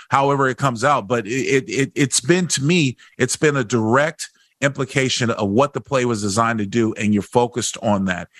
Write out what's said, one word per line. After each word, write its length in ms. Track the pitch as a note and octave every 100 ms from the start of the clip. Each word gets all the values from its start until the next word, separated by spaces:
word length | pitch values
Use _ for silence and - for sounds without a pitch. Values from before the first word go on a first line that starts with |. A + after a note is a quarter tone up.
| -
however 400 | C3+ C#3 C#3 C3+
it 80 | B2
comes 260 | C#3 A2+
out. 240 | C3+ C3+ G2
But 200 | A#2+ G2
it, 20 |
it, 400 | C3 G#2+ C3+ -
it, 220 | B2 C3+
it's 280 | - C#3+ -
been, 260 | B2 F3+ E3+
to 160 | -
me, 340 | C#3+ F3+ C3+ - - -
it's 160 | B2 -
been 200 | D#3 C#3
a 80 |
direct 680 | G#2 A#2+ A2 B2+ D#3 D#3+ - _ _ _
implication 680 | C3+ C3+ C3+ C#3 C3 - A#2+
of 200 | G#2+ G2+
what 220 | G#2 C#3+
the 80 | C3
play 240 | - C3+ B2
was 180 | A2
designed 340 | G#2 G2 A2+ A2+
to 80 | G2+
do, 260 | A#2 A2 G2+
and 180 | G#2+
you're 80 | G#2
focused 560 | - B2 A#2+ A#2+ - -
on 220 | A2+ G2+ F#2+
that. 220 | F2 E2+